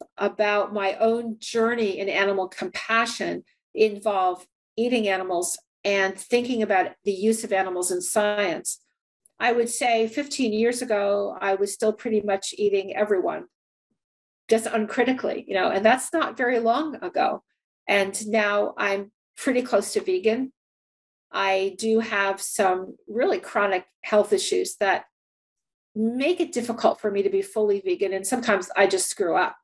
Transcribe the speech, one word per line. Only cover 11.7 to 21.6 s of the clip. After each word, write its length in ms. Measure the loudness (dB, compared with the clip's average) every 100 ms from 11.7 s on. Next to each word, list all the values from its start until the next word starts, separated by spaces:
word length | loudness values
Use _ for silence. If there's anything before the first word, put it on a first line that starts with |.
still 200 | 0 0
pretty 280 | 0 0 0
much 340 | 0 -2 -4 -2
eating 380 | 0 0 -2
everyone, 500 | -2 0 2 0 -4 -10 _ _ _ _ _ _ _ _ _ 0
just 180 | 0 2
uncritically, 800 | -2 -2 0 0 0 -2 -6 -4
you 80 |
know, 160 | 0 0
and 140 | 4
that's 280 | 4 4 2
not 240 | -2 -2 -2
very 220 | 0 2
long 380 | 2 0 -2 -6
ago. 460 | -4 0 0 -2 _ _ _ _ 0
And 400 | 2 0 -4 -2
now 440 | 0 2 0 -2 -2
I'm 320 | -2 -2 -6 _ _ -6
pretty 260 | -2 0
close 300 | 2 0 2
to 80 | -2
vegan. 520 | 0 0 2 0 -2 _ _ _ _ _ _ _ _
I 420 | -2 0 2